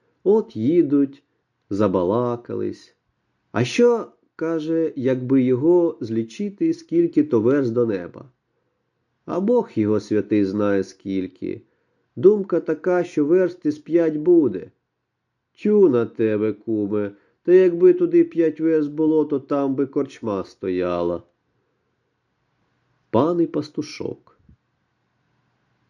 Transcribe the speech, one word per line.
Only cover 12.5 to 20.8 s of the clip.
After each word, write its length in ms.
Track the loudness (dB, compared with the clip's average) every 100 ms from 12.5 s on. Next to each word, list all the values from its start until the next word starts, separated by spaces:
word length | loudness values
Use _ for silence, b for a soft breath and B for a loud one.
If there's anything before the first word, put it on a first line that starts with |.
| -4
така, 440 | -4 -6 -2 -2
що 200 | -2 -2
верст 420 | 0 2 0 -4 -6
із 120 | -6
п'ять 380 | -2 0 0 0
буде». 540 | 2 4 4 -2 -12 _ _ _ _ _ _ _ _ _
«Тю 260 | 0 4 6
на 180 | 4 0
тебе, 460 | -2 0 0 -2
куме, 600 | -4 -4 -4 -2 -2 -4 -8 b b
та 100 | 4
якби 400 | 4 4 4 4
туди 320 | 4 2 2
п'ять 360 | 2 0 -2 0
верст 300 | 0 0 -2
було, 340 | -2 0 0
то 160 | 0 -4
там 340 | -4 -4 -2
би 120 | -2 -4
корчма 580 | -4 -6 -6 -6 -6
стояла». 800 | -6 -10 -6 -4